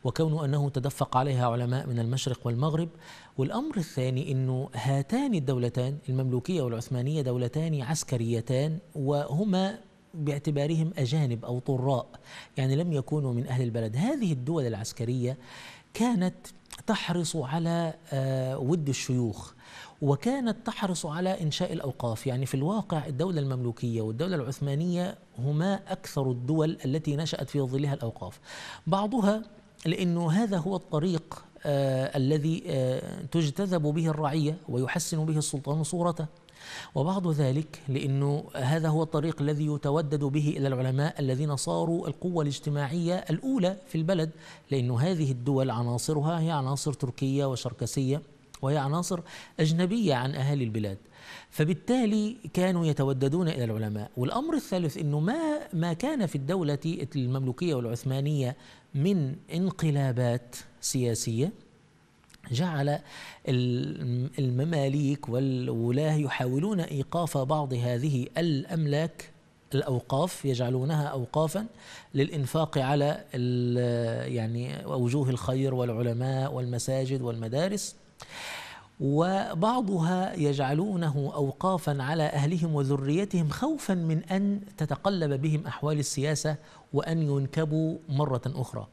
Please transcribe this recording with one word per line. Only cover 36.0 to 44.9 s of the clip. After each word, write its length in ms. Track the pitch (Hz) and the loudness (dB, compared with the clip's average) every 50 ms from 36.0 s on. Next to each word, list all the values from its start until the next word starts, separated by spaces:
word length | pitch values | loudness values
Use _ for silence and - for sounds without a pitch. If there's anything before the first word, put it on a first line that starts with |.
| 170 175 165 165 160 151 - - - - - - - - - - - - - | 0 0 0 0 -4 -8 -8 -14 -20 -20 -20 -20 -18 -14 -14 -14 -14 -4 0
وبعض 320 | 147 139 165 190 202 180 175 | 0 2 2 2 0 2 2
ذلك 540 | 156 147 151 131 127 147 160 - - - - - | 2 4 4 4 4 2 0 -4 -8 -12 -6 -2
لأنه 540 | 131 139 143 139 135 139 139 143 143 151 - - - | -2 0 0 0 2 2 2 2 0 0 -4 -6 -6
هذا 340 | - 131 127 156 165 156 160 | -2 0 2 2 4 4 4
هو 140 | 151 156 160 | 4 4 2
الطريق 380 | 156 - 156 147 165 156 - | 2 2 0 0 0 0 0
الذي 240 | 143 143 151 147 156 | 0 0 2 2 2
يتودد 580 | 151 151 143 - 143 139 156 165 143 147 147 139 | 0 0 0 0 2 2 2 2 2 0 0 0
به 300 | 143 135 156 147 147 - - | 2 2 2 2 2 2 2
إلى 100 | 139 139 | 0 0
العلماء 520 | 131 127 131 127 131 135 143 156 - - | 2 2 0 2 2 2 2 0 0 0
الذين 360 | 147 131 131 127 151 151 143 | 0 0 0 0 0 0 -2
صاروا 520 | 131 - 165 170 170 165 160 165 175 - 165 | -2 -2 0 0 0 2 0 0 0 -2 -4
القوة 340 | 143 - - 180 175 170 | -6 -4 -4 -2 0 2
الاجتماعية 720 | 151 143 135 - - 151 147 143 143 131 139 175 170 165 180 | 0 0 0 -2 -2 -2 0 0 0 0 -2 0 0 0 0
الأولى 640 | 185 - - 156 180 - 262 269 262 180 180 190 196 - - | -2 0 -2 -2 -2 0 0 2 4 2 2 2 -2 -10 -6
في 100 | - 160 | -2 -2
البلد، 320 | 160 160 196 175 160 160 160 - - - - - - - | 0 2 2 2 2 0 -2 -10 -18 -20 -20 -20 -6 -2
لأنه 280 | 139 135 120 123 | 0 2 2 2